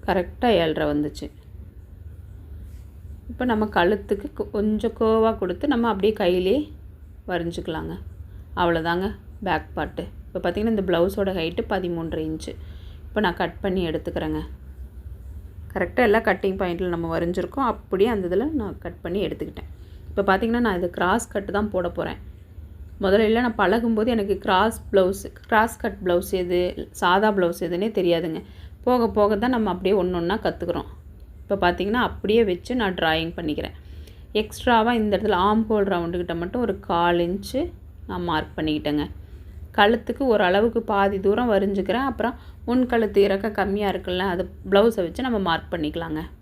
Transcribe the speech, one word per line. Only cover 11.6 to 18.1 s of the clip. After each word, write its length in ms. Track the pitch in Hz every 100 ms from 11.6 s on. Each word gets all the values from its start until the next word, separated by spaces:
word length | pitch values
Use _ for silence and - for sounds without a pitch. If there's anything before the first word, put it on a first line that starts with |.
| 170
பதிமூன்றரை 560 | 190 180 170 165 165
இன்ச்சு. 280 | 156 156 - - - - - -
இப்ப 180 | - -
நான் 140 | 202
கட் 220 | 175 170 -
பண்ணி 200 | 202 185 170
எடுத்துக்கிறேங்க. 540 | 156 - 170 156 156 151 - - - - - - - - - - - -
கரெக்டா 340 | 202 180 -
எல்லா 160 | 240 214
கட்டிங் 400 | 220 180 196 190
பாயிண்ட்ல 300 | 185 170 185
நம்ம 180 | 170 165
வரைஞ்சிருக்கோம். 580 | 165 170 175 180 - 254
அப்படியே 400 | 208 - 185 214